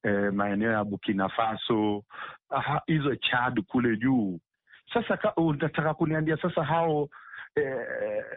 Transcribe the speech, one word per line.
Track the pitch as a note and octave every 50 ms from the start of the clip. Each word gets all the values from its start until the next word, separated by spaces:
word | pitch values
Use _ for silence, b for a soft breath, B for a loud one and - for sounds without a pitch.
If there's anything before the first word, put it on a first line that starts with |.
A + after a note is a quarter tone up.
| -
eh, | G#2+ G2+ G2+ G2+ G2+ G2
maeneo | G2 G2+ G#2 G2+ G2+ A2 A#2
ya | A2 G#2+ G#2
Burkina | G#2 G2+ F#2 - - G#2 G2 F#2+ F#2
Faso, | - - A2+ A2 A2 G#2 - - A#2 G#2+ G#2+ G#2 G#2 G#2 - B B B B B B B _ -
aha, | C#3 C3+ - C3+ C#3+ D3+ - -
hizo | D#3+ D3+ C#3 C#3+ A#2+
Chad | - - - B2+ B2 B2 B2+ B2 A2+
kule | F3 - - B2+ A#2+ A#2 A2 G#2
juu. | A#2+ C3+ C3 B2 G#2 F#2+ F2 E2 - _ _ _ B B B B B - -
Sasa | A#3 G#3+ - G3 -
ka-, | - G#3+ -
unataka | E3+ E3 D#3+ D3 C#3 E3 D3+ - E3 D3+ D#3 D3+
kuniambia | - E3 D#3 D#3+ D#3 D#3 D#3 D#3+ D#3
sasa | - F3 - E3+ D3
hao, | C#3 D#3+ E3+ E3 E3 D3+ D3 C#3+ C#3 B B B B B B B B _
eh, | D3 C#3+ C3+ C3 A#2 A#2 - B2 A#2 G#2 G#2+ G#2 G#2+ G2+ G#2+ A#2